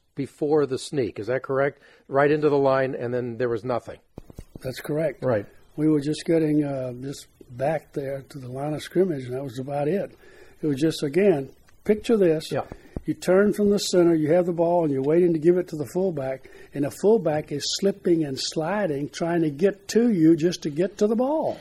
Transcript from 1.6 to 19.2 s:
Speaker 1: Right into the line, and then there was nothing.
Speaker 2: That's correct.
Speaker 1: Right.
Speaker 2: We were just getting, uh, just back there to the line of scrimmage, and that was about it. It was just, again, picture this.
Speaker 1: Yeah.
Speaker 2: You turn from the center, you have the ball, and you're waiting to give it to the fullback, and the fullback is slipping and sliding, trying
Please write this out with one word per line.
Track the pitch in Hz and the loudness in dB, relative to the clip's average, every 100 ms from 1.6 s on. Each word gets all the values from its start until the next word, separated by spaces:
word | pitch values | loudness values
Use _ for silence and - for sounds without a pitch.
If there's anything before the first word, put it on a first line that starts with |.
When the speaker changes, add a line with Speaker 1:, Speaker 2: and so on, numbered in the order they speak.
| 143 - _ _ - | 0 -4 _ _ -2
Speaker 1:
Right | 135 143 | 2 4
into | 151 151 | 4 2
the | 143 | 4
line, | 135 135 131 | 4 2 0
and | - 120 | -4 -4
then | 123 123 113 | -4 -6 -4
there | 123 | -2
was | 117 | -2
nothing. | 123 117 - - _ - - - - - | -4 -4 -6 -16 _ -20 -20 -20 -20 -14
Speaker 2:
That's | 131 - | -12 -10
correct. | - 147 160 - | -6 -4 -4 -4
Speaker 1:
Right. | 127 107 104 - - - | -2 -2 -4 -14 -16 -2
Speaker 2:
We | 156 | 2
were | 151 | 2
just | 143 151 - | 0 -4 0
getting, | 165 156 151 | 0 2 0
uh, | 143 135 127 123 | 0 -4 -8 -8
just | 135 143 - _ - | -12 -12 -18 _ -20
back | 123 139 156 - | -4 -2 -2 -6
there | 151 135 139 131 | -8 -8 -8 -12
to | 143 | -16
the | 123 | -12
line | 127 147 | -8 -6
of | 147 | -6
scrimmage, | - 165 190 143 | -2 0 0 -2
and | 123 | -6
that | 127 | -8
was | 139 123 | -8 -10
about | 131 143 147 | -6 -4 -2
it. | 196 143 - - - - - | -2 -4 -12 -20 -20 -20 -6
It | 156 | -4
was | 135 | 0
just, | 160 151 | 0 -2
again, | 147 165 202 147 135 - _ - | -2 2 4 2 -2 -14 _ -6
picture | - 214 - 220 | -2 -2 2 4
this. | 175 156 - | 4 2 -2
Speaker 1:
Yeah. | 135 - - - - | -6 -6 -14 -14 -8
Speaker 2:
You | - | -6
turn | - - 190 208 | -4 2 4 4
from | 208 202 | 2 2
the | 202 | 2
center, | - 180 170 | 2 4 4
you | 165 147 | 4 4
have | 175 175 | 2 2
the | |
ball, | 170 170 175 | 0 2 2
and | 160 | 2
you're | 135 | 0
waiting | 139 170 175 | 2 4 4
to | 160 | 4
give | 160 180 | 4 2
it | 175 | 0
to | 156 | -6
the | 127 | -4
fullback, | 180 190 147 131 135 - - - | -2 -2 -2 -6 -8 -12 -20 -12
and | 143 | -4
the | 143 | -4
fullback | - 196 226 160 151 151 | 0 2 2 2 -2 -4
is | 147 - - | -8 -6 -2
slipping | 196 196 190 165 | -2 0 0 0
and | 143 131 | 0 -6
sliding, | - 165 156 208 180 139 143 | -6 -6 -4 -2 -2 -4 -6
trying | - | -6